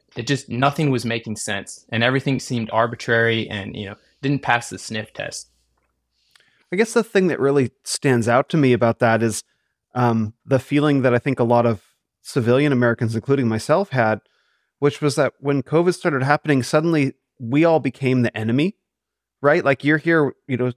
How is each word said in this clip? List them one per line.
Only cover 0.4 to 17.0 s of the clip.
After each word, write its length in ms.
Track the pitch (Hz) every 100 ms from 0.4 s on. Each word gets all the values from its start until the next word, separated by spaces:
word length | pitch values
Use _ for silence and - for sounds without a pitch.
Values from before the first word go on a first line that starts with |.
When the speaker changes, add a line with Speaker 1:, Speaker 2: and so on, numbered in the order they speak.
| -
Speaker 1:
nothing 420 | 117 139 139 147
was 140 | 127
making 320 | 117 117 113 107
sense 480 | - 101 - - -
and 140 | 113
everything 360 | 120 131 143 127
seemed 300 | - 120 110
arbitrary 800 | 110 117 120 - 117 117 113 110
and, 260 | 104 98
you 100 | -
know, 100 | 98 104 _ _
didn't 200 | 135 139
pass 280 | - 120 -
the 80 | 101
sniff 360 | - 107 107
test. 360 | - - - - _ _ _ _ _ _ _ _ _ _ _ -
Speaker 2:
I 60 |
guess 160 | 180 226
the 120 | 240
thing 240 | 214 196 180
that 120 | -
really 320 | 139 143 120 _
stands 420 | - - 143 120 113
out 220 | 123 -
to 80 | 165
me 160 | 135
about 260 | 117 117 -
that 240 | 117 113
is, 200 | 113 107 - _ _ _ _
um, 380 | 123 120 113 107 -
the 140 | - 131
feeling 420 | - 143 151 139
that 120 | 127
I 20 | 120
think 200 | 143 131
a 60 |
lot 200 | 117 120
of 160 | 117 110 _ _ _ _
civilian 520 | - 139 117 127 147
Americans, 420 | 127 120 113 113
including 320 | 113 131 139 120
myself, 440 | 110 - 165 196
had, 280 | 131 110 110 _ _ _ _ _ -
which 220 | 143 -
was 140 | 147
that 180 | 143 131 -
when 240 | 139 143
covid 300 | - 156 175
started 300 | 175 175 139
happening, 400 | 135 151 156 135
suddenly 500 | 120 156 170 156